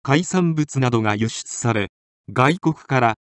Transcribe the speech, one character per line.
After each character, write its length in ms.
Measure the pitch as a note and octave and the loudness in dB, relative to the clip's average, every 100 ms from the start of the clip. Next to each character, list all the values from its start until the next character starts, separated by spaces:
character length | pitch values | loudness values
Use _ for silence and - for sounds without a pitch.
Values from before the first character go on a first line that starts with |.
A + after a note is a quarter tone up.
海 240 | - C#3+ F3+ | 0 2 2
産 300 | F#3 F3 D#3 | 0 0 0
物 260 | D3 C3+ | -2 -2
な 80 | C3 | 0
ど 120 | A#2 | 2
が 140 | A2 G#2 | 0 0
輸 140 | A2 | -2
出 260 | - - - | -4 -10 -4
さ 160 | B2 | -2
れ、 160 | A2 G2 _ _ _ - | -2 -4 _ _ _ -6
外 300 | G#2 C3 F3 | 0 0 0
国 160 | - D#3 | -2 -4
か 240 | - C3+ | -2 0
ら 140 | A#2+ A2 | 2 0